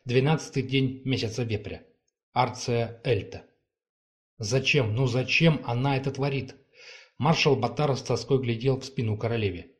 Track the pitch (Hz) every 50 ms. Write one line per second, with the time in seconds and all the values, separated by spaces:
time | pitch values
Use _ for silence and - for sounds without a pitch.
0 | _ 123 120 127 127 147 160 - - - - 139 117 110 131 135 135 127 131 -
1 | - 135 131 110 117 107 - - 120 107 107 101 - 95 - - - _ _ _
2 | _ _ _ _ _ _ _ 123 127 123 - - - - 120 117 117 110 - -
3 | - 139 117 98 85 - - - - _ _ _ _ _ _ _ _ _ _ _
4 | _ _ _ _ _ _ _ - 113 104 127 135 131 - - 147 123 104 107 120
5 | 135 127 113 131 123 - - - 165 165 151 - - - 117 120 131 139 139 135
6 | 135 143 - 127 139 143 139 135 - - - - _ _ _ - - - - -
7 | - _ _ - 120 156 165 - - 156 135 117 117 120 - - 151 143 131 113
8 | - - 123 113 - - 143 127 120 120 117 110 123 139 131 127 - - - -
9 | 117 110 107 107 - 113 117 113 107 98 87 87 82 - _